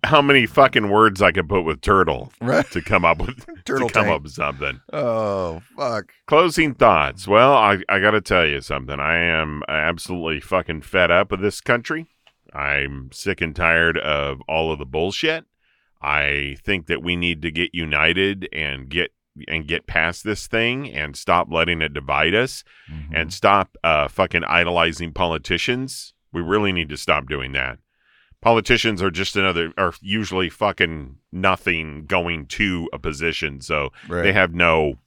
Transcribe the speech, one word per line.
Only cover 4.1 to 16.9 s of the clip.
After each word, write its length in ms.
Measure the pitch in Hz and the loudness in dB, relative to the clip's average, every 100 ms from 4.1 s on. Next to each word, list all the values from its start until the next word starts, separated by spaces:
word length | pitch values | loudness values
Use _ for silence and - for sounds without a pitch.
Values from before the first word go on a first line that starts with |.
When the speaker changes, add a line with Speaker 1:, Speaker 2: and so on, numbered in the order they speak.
| 78 | 0
Speaker 1:
up 60 | |
with 100 | 73 | -4
something. 460 | 69 73 67 71 64 - | -6 -6 -4 -8 -8 -10
Speaker 2:
Oh, 680 | - 131 113 107 98 90 82 _ - | -6 -2 -2 -2 -2 -4 -8 _ -8
fuck. 360 | 139 110 95 _ - | -6 -6 -8 _ 2
Speaker 1:
Closing 480 | 151 175 156 156 123 | 4 4 2 -2 4
thoughts. 520 | 120 85 71 92 92 | 6 6 2 -4 2
Well, 260 | 104 131 | 6 6
I, 260 | 139 104 98 - | 6 4 2 0
I 100 | 98 | 2
gotta 220 | 104 107 | 2 2
tell 240 | - 92 80 | 2 2 2
you 160 | 71 | 0
something. 380 | - 71 65 69 | -6 -8 -6 -4
I 160 | 73 85 | -2 0
am 460 | 85 80 78 76 - | 2 0 -2 -6 -4
absolutely 760 | 78 78 85 - 92 80 76 | -2 -2 -4 -8 -6 -4 -6
fucking 400 | - 92 85 80 | -2 -2 -2 -8
fed 280 | - 92 87 | -2 2 4
up 200 | 87 98 | 4 2
with 100 | 95 | -2
this 180 | 101 - | -4 -4
country. 440 | - 123 117 160 165 _ _ _ _ | -2 -2 -2 -10 -10 _ _ _ _
I'm 560 | - 71 71 69 69 65 | -8 -2 -2 -4 -8 -14
sick 300 | - 98 92 | -10 -8 -4
and 140 | 85 76 | -6 0
tired 420 | 85 82 82 80 | 2 4 2 0
of 440 | - 73 71 67 - | -2 -2 -2 -6 -4
all 240 | 80 80 | -2 -2
of 80 | 76 | -4
the 60 | 69 | -6
bullshit. 600 | 76 90 98 160 160 _ _ _ _ _ _ | -4 -4 -2 -4 -4 _ _ _ _ _ _
I 560 | 73 73 71 71 71 67 | -2 0 0 -2 -6 -10
think 220 | - 95 | -6 -6
that 140 | 76 | -2